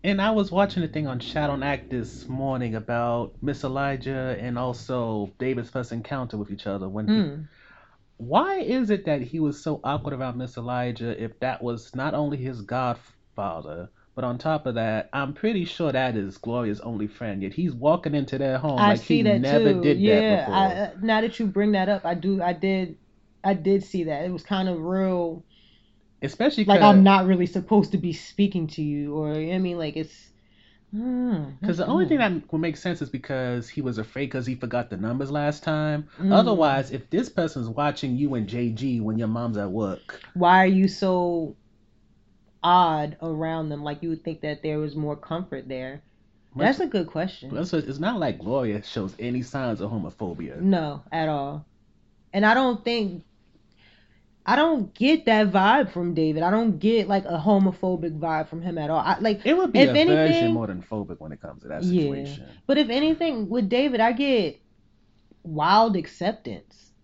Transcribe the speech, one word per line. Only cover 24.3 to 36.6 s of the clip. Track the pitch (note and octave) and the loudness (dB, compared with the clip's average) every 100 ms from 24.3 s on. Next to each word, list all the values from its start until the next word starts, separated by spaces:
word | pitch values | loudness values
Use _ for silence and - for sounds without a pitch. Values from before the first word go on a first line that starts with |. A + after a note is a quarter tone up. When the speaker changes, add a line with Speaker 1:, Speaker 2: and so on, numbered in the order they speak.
Speaker 2:
was | F3 | -6
kind | - G3 F#3+ | -4 -2 0
of | E3+ | -2
real. | E3 F#3+ F#3+ F3+ E3+ D#3+ - _ _ _ _ _ _ _ | -2 0 0 0 -2 -6 -14 _ _ _ _ _ _ _
Speaker 1:
Especially | C3+ - C4 C#4+ G3+ | -8 0 0 2 4
Speaker 2:
Like, | G3 | 8
Speaker 1:
'cause | G#3 G3 | 10 10
Speaker 2:
I'm | |
not | G3 G3 F#3 | 10 8 4
really | F#3 F3+ | 2 2
supposed | G3 F3+ G#3 - | -2 2 2 2
to | F3+ | -2
be | F3 | -2
speaking | D#3 - - G3+ G3 D#3 | -6 -10 0 0 0 -6
to | - | -4
you, | D3+ D3 D3 | -4 -4 -4
or, | D3 D3+ D3+ | -4 -2 -2
you | D#3+ | -2
know | |
what | F#3 | -2
I | |
mean, | F#3 E3+ | -2 -4
like, | D#3 D3+ | -6 -6
it's, | D#3 - _ _ _ _ _ _ _ | -8 -12 _ _ _ _ _ _ _
mm, | G#3 B3 B3 B3 F#3+ C#3 C3+ | -6 -4 -2 0 -2 -4 -6
Speaker 1:
'cause | G3 E3+ | -2 -2
the | F3 | 0
only | D4+ F#4 | 2 2
Speaker 2:
mm-mm. | |
Speaker 1:
thing | D4 | 2
that | A3 E3+ - | 2 0 -2
would | D#3 | -2
make | E3 D3+ | -2 -2
sense | F#3 E3+ | -6 -4
is | C3+ | -6
because | B2+ - C3 B2+ B2 A#2 | -8 -6 -4 -2 -4 -6
he | - | -6
was | C3 A2+ | -4 -4
afraid | A2 C3 C#3 | -8 -6 -6
'cause | C3+ A#2 | -4 -4
he | B2 | -6
forgot | B2 B2 A#2+ | -4 -4 -4
the | F#2+ | -6
numbers | A2 B2+ C#3 | -4 -4 -4
last | D3 D3 D3 | -2 -2 -2
time. | - D#3 D3+ D3 D3+ - | -4 -2 -2 -4 -6 -4
Speaker 2:
Mm. | F#3+ | 4
Speaker 1:
Otherwise, | G3 F#3+ F#3+ | 6 6 4